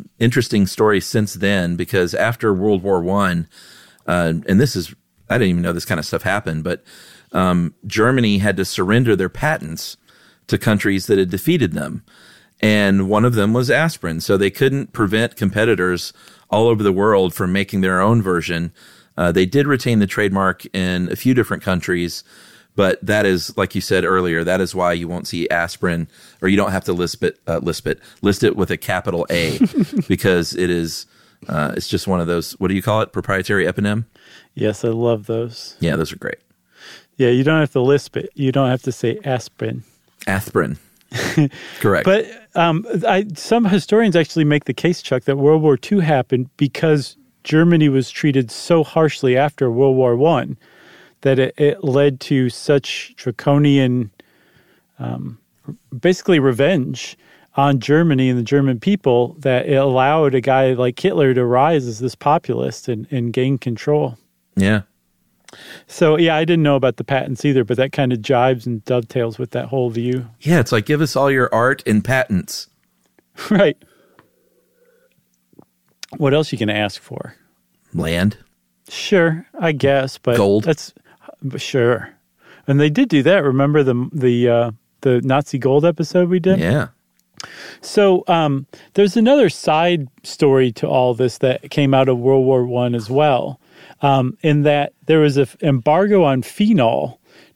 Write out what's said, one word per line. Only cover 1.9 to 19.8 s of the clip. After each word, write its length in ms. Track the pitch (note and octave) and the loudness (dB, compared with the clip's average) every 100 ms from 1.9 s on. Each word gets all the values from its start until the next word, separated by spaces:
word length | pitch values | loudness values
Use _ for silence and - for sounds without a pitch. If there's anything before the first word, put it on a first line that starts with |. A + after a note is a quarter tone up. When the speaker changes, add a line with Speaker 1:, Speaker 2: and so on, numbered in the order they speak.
| G2 F2+ | -2 -2
Speaker 1:
after 400 | - G#2+ A#2+ A2+ | 0 -2 0 -2
World 280 | F#2+ G#2 G2 | 0 0 0
War 200 | F#2+ F#2+ | 0 0
One, 460 | E2+ G2 F#2+ E2+ E2 - - - - _ - | 0 0 0 -2 -6 -12 -20 -20 -20 _ -4
uh, 260 | F2 E2+ E2 - | -2 0 -2 0
and 120 | G2 | 2
this 140 | A2+ F#2+ | 2 -2
is, 180 | E2 - _ _ - | -10 -14 _ _ -4
I 80 | A#2+ | -2
didn't 120 | G2+ | 0
even 120 | F2 | 0
know 120 | F2 | -2
this 100 | E2+ - | -4 -4
kind 140 | E2+ | -6
of 60 | D2+ | -4
stuff 160 | - | -6
happened, 400 | - G2+ G2 D#2+ | -4 -4 -4 -6
but, 180 | D#2+ F2 _ - - - _ | -6 -8 _ -20 -20 -20 _
um, 400 | E2 F#2 F2+ E2+ - G#2+ | -2 0 0 -2 -6 -8
Germany 520 | G#2+ A2+ C3 A2+ G2+ | 0 2 2 2 0
had 180 | G#2 F#2 | 0 -2
to 60 | |
surrender 520 | F#2+ - F#2 A2 B2 G2 | -4 -2 0 2 2 0
their 100 | F#2 | -2
patents 720 | - D3 D#3 D#2 D#2+ - - _ _ _ _ - | -4 -4 -4 -8 -12 -14 -18 _ _ _ _ -4
to 100 | A2 | -2
countries 500 | - G#2+ G#2 G2 - | 0 0 0 -2 2
that 100 | G2 | 2
had 120 | F#2 | 2
defeated 440 | F#2 - F3 G#2 | -2 0 0 0
them. 300 | - C#2+ A2+ - _ - - _ - | -4 -8 -12 -16 _ -20 -20 _ -4
And 480 | G#2+ G#2+ G2+ G2 F#2+ | 0 2 4 2 2
one 160 | G#2 A#2+ | 2 2
of 100 | A#2 | 2
them 160 | G2+ | 2
was 160 | A#2 B2+ | 0 0
aspirin. 520 | C3 D#3+ - F2 D#2+ | 0 0 -4 -8 -6
So 160 | - G2 | 0 0
they 140 | G2 | 0
couldn't 420 | - C3+ C#3 - | 0 0 0 -6
prevent 420 | - G#2+ G#2+ A#2 - | -2 0 0 -2 -2
competitors 800 | G2+ G2+ A2+ G2 F2+ F2 - - - _ - | -2 0 0 2 0 -2 -6 -16 -20 _ -4
all 180 | G#2 A#2 | 2 2
over 160 | A2 | 4
the 100 | G#2 | 2
world 400 | F#2+ G#2 G2+ F#2 | 2 2 4 2
from 180 | - F#2 | 0 -2
making 300 | F#2+ G2 G2+ | -2 -2 -2
their 180 | F#2+ F#2 | 0 2
own 220 | G2 A#2 | 2 2
version. 500 | F#2+ F2+ E2 E2+ E2+ - - - _ - | 2 -2 -2 -6 -6 -10 -20 -20 _ -4
Uh, 140 | F2 | 0
they 120 | E2+ F#2 | 2 2
did 220 | C3+ C#3+ | 0 0
retain 320 | C3+ | 0